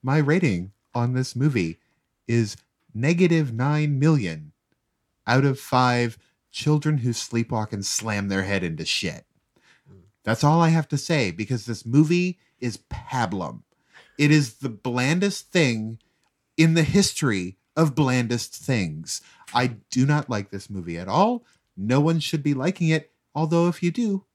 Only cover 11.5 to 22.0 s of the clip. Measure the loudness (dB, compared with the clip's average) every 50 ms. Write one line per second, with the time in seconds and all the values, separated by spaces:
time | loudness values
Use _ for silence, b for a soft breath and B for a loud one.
11.5 | -4 -6 -4 -8 -10 -10 -6 2 4 4 4 4 4 0 0 -2 -4 _ _ _
12.5 | _ _ -6 -6 -6 -8 _ _ -12 -12 -10 -6 -2 -2 -2 -2 -2 -6 -6 -8
13.5 | -10 -14 _ _ b b b b b b b b b b 2 4 4 4 2 0
14.5 | -6 _ -10 -10 -10 -8 _ -6 -2 0 0 0 2 2 0 -2 -2 -4 -12 _
15.5 | 2 2 2 2 2 -2 -6 -8 -10 -14 _ _ _ _ _ _ _ _ _ _
16.5 | _ 4 4 4 6 4 2 4 4 2 2 2 0 -2 -2 0 0 0 -4 -6
17.5 | -10 _ _ _ _ 0 0 2 2 2 2 2 2 0 0 0 -2 -4 -4 -8
18.5 | -14 -14 -4 -2 -2 0 0 -2 -6 -10 -10 -10 -10 -12 b b b b b b
19.5 | -2 0 0 0 -2 -6 _ _ 0 0 2 2 2 0 0 -2 -4 -6 -6 -6
20.5 | -12 -14 -12 -10 -10 -10 -8 -8 -8 -8 -6 -2 2 2 2 2 0 -4 b b
21.5 | b b b b _ -8 -2 0 2 2